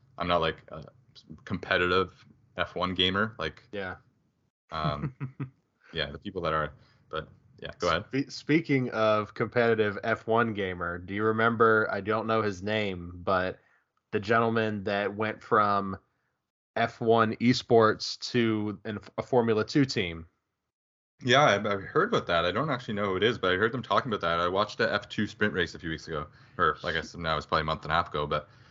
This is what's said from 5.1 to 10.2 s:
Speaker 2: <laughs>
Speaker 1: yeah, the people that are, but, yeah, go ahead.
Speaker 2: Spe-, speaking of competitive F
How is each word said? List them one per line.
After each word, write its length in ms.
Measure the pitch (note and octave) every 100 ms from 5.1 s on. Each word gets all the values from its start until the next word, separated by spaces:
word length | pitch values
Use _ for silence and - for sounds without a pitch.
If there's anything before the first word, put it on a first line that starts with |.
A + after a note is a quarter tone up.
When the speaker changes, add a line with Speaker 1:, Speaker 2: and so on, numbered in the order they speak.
| -
Speaker 2:
<laughs> 340 | C3 - C3+ - _ _ _
Speaker 1:
yeah, 180 | E2 C#2+
the 80 | C#2+
people 220 | G#2 F2
that 100 | E2
are, 200 | D#2 D2+ C#2+ _ _ _
but, 180 | D#2 D#2 - _ -
yeah, 120 | - -
go 80 | F2
ahead. 180 | E2 -
Speaker 2:
Spe-, 200 | C3 C#3
speaking 580 | - - D#3 D#3+ C3+ B2
of 420 | A2 A2 G#2+ G#2
competitive 640 | - A#2 B2 A#2 A2 G#2+ G2+
F 240 | A2+ G#2+